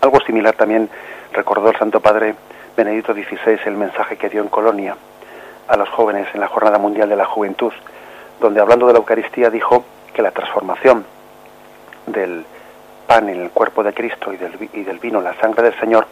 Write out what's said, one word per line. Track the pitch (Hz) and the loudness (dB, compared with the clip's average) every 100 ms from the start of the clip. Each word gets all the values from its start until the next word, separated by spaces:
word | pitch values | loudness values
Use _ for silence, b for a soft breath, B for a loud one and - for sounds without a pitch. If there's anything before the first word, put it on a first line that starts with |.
Algo | 135 135 | 6 4
similar | - 113 107 | 2 2 2
también | 110 107 110 107 B B B B | 2 2 2 -2 B B B B
recordó | - 104 101 104 | -6 -2 2 2
el | 110 | 2
Santo | 107 107 | 0 2
Padre | 107 107 107 107 - B B - | 4 2 0 -4 -12 B B -4
Benedicto | 104 107 110 | -2 -2 -4
dieciséis | 104 98 95 - 107 - | -6 -6 -4 0 0 0
el | 101 | -6
mensaje | 101 - 104 107 | -6 -6 -6 -6
que | 101 | -6
dio | 104 | -4
en | 101 | -4
Colonia | 107 110 104 95 - - - B B B B - | 0 0 0 -6 -10 -16 -20 B B B B -2
a | 113 | 0
los | 101 | 0
jóvenes | - 110 101 98 | 0 0 0 -6
en | 104 | -6
la | 101 | -4
Jornada | - 107 104 | 0 2 2
Mundial | 101 104 104 | 0 0 0
de | 101 | 0
la | |
Juventud, | 98 - 104 98 120 - - B B B B - | 0 -2 -4 -2 -6 -6 -20 B B B B -2
donde | 117 104 | 0 4
hablando | 104 123 123 | 4 4 6
de | |
la | 117 | 4
Eucaristía | 107 113 107 - 120 | 4 -2 -2 0 0
dijo | 110 - 123 - - - | 0 0 0 0 -20 -18
que | - | -2
la | 104 | -2
transformación | - - - 95 90 131 120 98 - - - - - - - - - - | -2 -6 -6 -6 0 2 2 0 -20 -20 -20 -20 -20 -20 -20 -20 -18 -8
del | 107 92 85 80 B B B - - - | -4 -4 -6 -12 B B B -20 -20 2
pan | 117 104 | 4 4
en | 90 | -4
el | 87 | -4
cuerpo | - 113 - | -2 0 0
de | 104 | -2
Cristo | - 117 - - | -2 -8 -6 -10
y | 95 | -10
del | 90 92 | -10 -12
vi-, | 107 | -12
y | - | -10
del | 98 90 | -10 -8
vino | 120 107 | -4 -4
en | |
la | 90 | -4
sangre | 85 110 110 | -2 -2 2
del | 117 - | 2 2
Señor | 113 113 - | 2 2 2